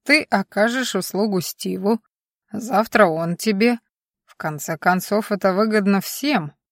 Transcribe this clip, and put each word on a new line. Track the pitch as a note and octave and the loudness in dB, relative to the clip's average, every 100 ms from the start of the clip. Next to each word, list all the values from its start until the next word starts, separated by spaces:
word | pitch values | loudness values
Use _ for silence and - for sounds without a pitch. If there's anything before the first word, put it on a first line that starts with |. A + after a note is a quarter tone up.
ты | - D4+ | 0 0
окажешь | - G3 - G3 G#3+ C4 A#3+ F#3+ | 2 -2 0 0 0 0 -2 -4
услугу | - F#3 G#3+ F#3 | -4 -2 0 0
Стиву, | - - F#3+ F#3 G3+ A3+ - _ _ _ _ | -4 -8 -8 -2 0 0 -4 _ _ _ _
завтра | G#3+ A#3+ G#3+ A3+ G#3+ F#3 | -10 -2 0 2 4 4
он | D#3+ E3+ F3 | 2 -4 -2
тебе. | G#3+ G3 A#3+ A#3 _ _ _ _ _ | -2 2 2 0 _ _ _ _ _
В | - | -10
конце | D#3 D3 - D#3+ | -8 -8 -8 -2
концов, | F3+ F3+ - G#3 - | 0 0 0 -2 0
это | G3+ F#3+ | -2 0
выгодно | F#3 A3 G#3+ G3 G3 | 2 2 2 2 0
всем». | - - C#4+ A#3 D3+ - _ | -2 -4 -2 0 -2 -12 _